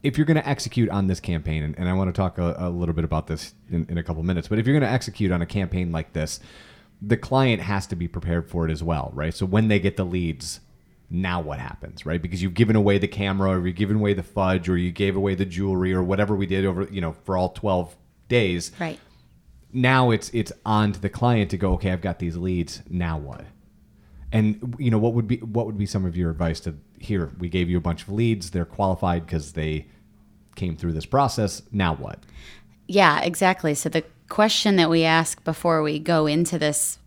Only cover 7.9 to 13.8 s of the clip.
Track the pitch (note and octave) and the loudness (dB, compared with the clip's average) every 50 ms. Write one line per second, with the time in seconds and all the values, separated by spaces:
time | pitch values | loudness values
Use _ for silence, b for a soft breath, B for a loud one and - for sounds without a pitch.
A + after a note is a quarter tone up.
7.9 | F#2+ E2+ F2 E2 - F2 D#2+ F2 E2+ F2 D#2+ - - F2 E2 D#2+ D#2+ D#2 D#2+ E2 | -6 -6 -6 -6 -6 -6 -4 -2 -2 -2 -2 -2 -2 -2 0 0 -2 -2 -2 -2
8.9 | E2 D2 C2 B1+ - C2+ D2+ D#2+ - - G2 F#2 F#2+ G#2+ A2 A2 G#2 G2+ F2 G2 | -2 -2 -2 -6 -6 -4 -4 -4 -2 -2 -2 2 2 2 4 4 2 2 2 0
9.9 | - - F#2+ F2+ F2+ F#2 F2 E2 D#2 C2+ - - - - - _ - _ _ _ | 0 0 -4 -2 -2 -2 -2 -2 -4 -4 -8 -12 -12 -14 -16 _ -20 _ _ _
10.9 | _ _ _ _ E2 F2 F#2+ F2+ F2+ F2+ D#2+ D2+ C#2+ C2+ B1 - - - - - | _ _ _ _ -4 -4 -2 -2 -2 -4 -4 -6 -8 -8 -10 -12 -12 -14 -16 -16
11.9 | - - - D#2 D#2+ F2 D#2 F2 F2+ F2 F#2 G2 F2 G2 A2+ G#2 A2 A2 G2+ G2+ | -16 -12 -6 -4 -4 -2 -2 -4 -4 -2 -4 -2 4 4 4 6 6 4 6 4
12.9 | G2+ G2 G2 G2 - - G2+ G2 F#2+ G2 G2 F#2+ F#2+ F#2 F2 F#2 F2 F2 | 4 4 2 -2 -4 -4 -2 -2 0 0 2 2 2 2 0 -2 -2 -2